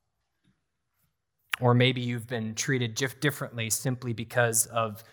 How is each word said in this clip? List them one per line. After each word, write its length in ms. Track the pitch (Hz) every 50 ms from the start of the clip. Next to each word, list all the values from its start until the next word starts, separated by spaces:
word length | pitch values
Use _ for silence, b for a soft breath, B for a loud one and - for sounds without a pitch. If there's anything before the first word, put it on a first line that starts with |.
| _ _ _ _ _ _ _ _ _ _ _ _ _ _ _ _ _ _ _ _ _ _ _ _ _ _ _ _ _ _ - -
Or 160 | 123 120 120
maybe 260 | 123 123 127 127 127
you've 240 | 123 120 120 120 110
been 300 | - 127 113 110 110 110
treated 400 | - - - 135 127 120 113 110
dif-, 240 | - 139 127 - -
differently 500 | - 147 - - 143 117 - 120 113 113
simply 440 | - - - 139 127 123 - 123 113
because 520 | 104 117 - - 123 120 117 113 113 -
of 380 | - 117 117 113 110 104 - - b